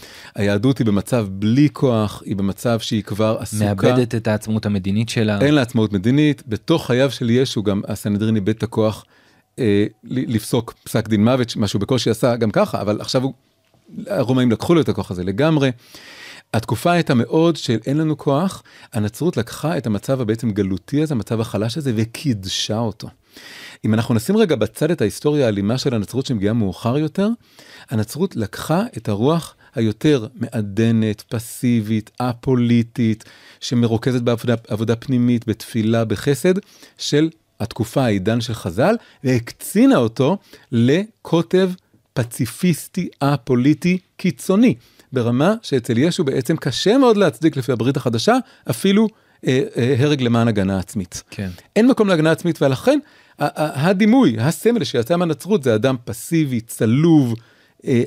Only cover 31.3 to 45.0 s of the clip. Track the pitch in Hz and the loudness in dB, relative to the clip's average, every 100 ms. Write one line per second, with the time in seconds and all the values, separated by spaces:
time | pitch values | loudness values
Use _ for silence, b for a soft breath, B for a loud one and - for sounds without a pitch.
31.3 | 113 - - 123 120 107 110 107 - 123 | -8 -8 -4 0 0 0 -4 -4 -6 -6
32.3 | 120 - 127 120 117 117 - 113 110 - | -4 -2 0 2 2 0 -2 -2 -2 -8
33.3 | B B B - 120 120 110 135 123 120 | B B B -4 0 2 2 0 0 0
34.3 | 117 120 117 - 107 113 117 - 127 120 | -2 0 -2 -2 -4 -2 -2 0 0 2
35.3 | 120 110 101 - 113 107 117 113 104 143 | 0 -2 -6 -4 -2 0 0 0 -2 -2
36.3 | 139 180 190 - B B B - 147 160 | 0 0 0 -4 B B B -2 0 0
37.3 | - _ - 107 - 110 147 123 101 92 | -4 _ -10 -8 -4 -4 0 0 0 0
38.3 | 120 117 110 101 87 165 233 b b 131 | -2 -4 -6 -6 0 0 0 b b 0
39.3 | 127 117 - - 202 269 196 113 - 135 | 0 -2 -14 -2 4 4 6 2 2 0
40.3 | 196 B B B 120 120 160 214 _ - | 0 B B B 2 4 2 0 _ -2
41.3 | 165 170 185 190 185 _ _ _ - 117 | -2 2 2 2 -2 _ _ _ -4 -4
42.3 | - 123 - 180 151 - - 175 - 139 | -4 -6 -2 0 0 -4 -8 -8 -4 -2
43.3 | 143 - 120 135 151 175 180 _ - 185 | -2 0 2 2 2 0 -2 _ -4 -4
44.3 | - - 190 240 123 b b | -4 0 4 4 2 b b